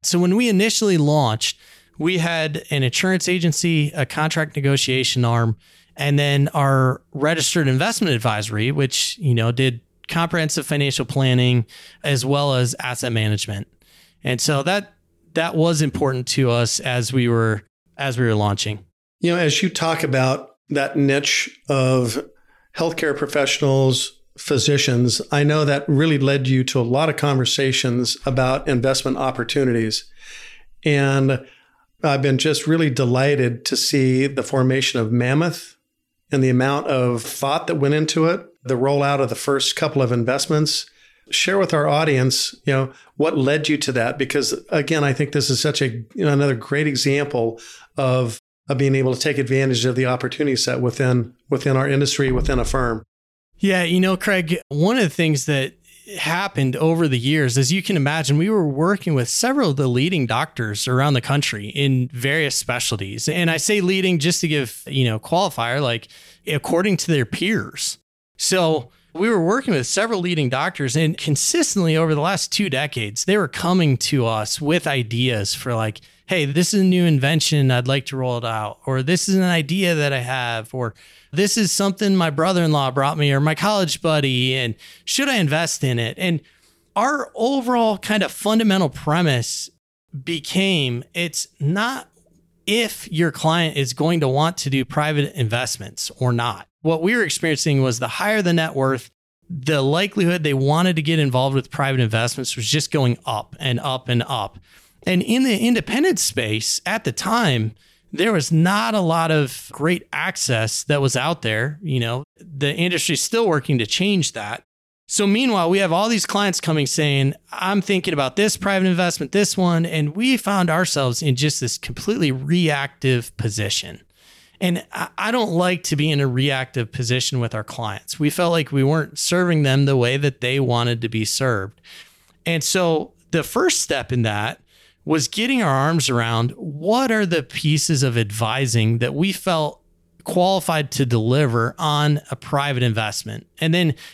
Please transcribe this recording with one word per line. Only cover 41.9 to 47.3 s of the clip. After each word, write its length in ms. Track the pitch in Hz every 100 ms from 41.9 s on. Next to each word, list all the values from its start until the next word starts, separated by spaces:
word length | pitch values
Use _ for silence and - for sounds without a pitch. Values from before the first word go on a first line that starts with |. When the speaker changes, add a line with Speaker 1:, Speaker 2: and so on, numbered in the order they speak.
| 147 156 131 127 - - - -
Speaker 2:
you 80 |
know, 180 | 135 131 - - -
what 220 | 156 156
led 320 | 131 151 151
you 80 | 147
to 140 | -
that? 240 | 123 117 -
Because 360 | 135 143 135 - -
again, 360 | 165 143 160 143
I 80 |
think 180 | 127 139
this 180 | 147 127
is 120 | 127
such 200 | 151 -
a, 60 | 135
you 380 | 117 110 - 156
know, 80 |
another 200 | 143 143
great 320 | 120 107 143 151
example 760 | 131 139 139 143